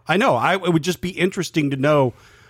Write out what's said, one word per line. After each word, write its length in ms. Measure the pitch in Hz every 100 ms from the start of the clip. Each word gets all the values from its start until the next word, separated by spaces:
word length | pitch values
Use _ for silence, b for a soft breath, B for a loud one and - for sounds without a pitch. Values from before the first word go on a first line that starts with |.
| -
I 120 | 170
know. 160 | 254 127
I, 200 | 131 190
it 160 | 180
would 100 | 165
just 160 | 156 175
be 100 | 180
interesting 600 | 151 180 196 165 170 147
to 80 | 139
know 340 | 139 151 131 b b b b